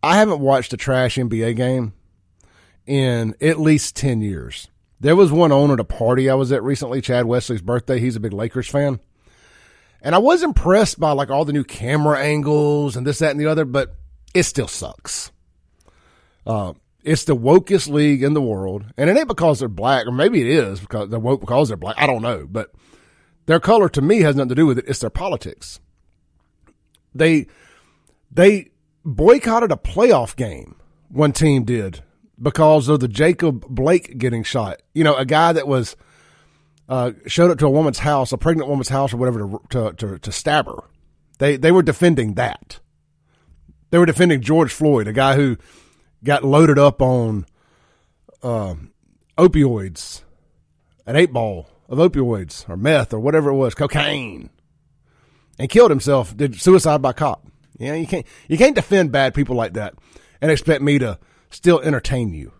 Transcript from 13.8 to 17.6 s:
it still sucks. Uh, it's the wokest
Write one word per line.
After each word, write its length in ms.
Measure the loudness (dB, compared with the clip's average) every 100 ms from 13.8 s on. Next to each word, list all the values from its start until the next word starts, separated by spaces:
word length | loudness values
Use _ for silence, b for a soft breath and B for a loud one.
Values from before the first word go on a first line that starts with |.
| -4 -10 -20 -20 _
it 100 | -2
still 240 | -2 -2 -6
sucks. 640 | -8 -14 -16 -14 -12 -14 _ _ _ _ _ _ _ _ _ _ _ -8
Uh, 280 | -6 -6 -12 _ _
it's 220 | -4 -2 0
the 100 | -2
wokest 540 | 4 4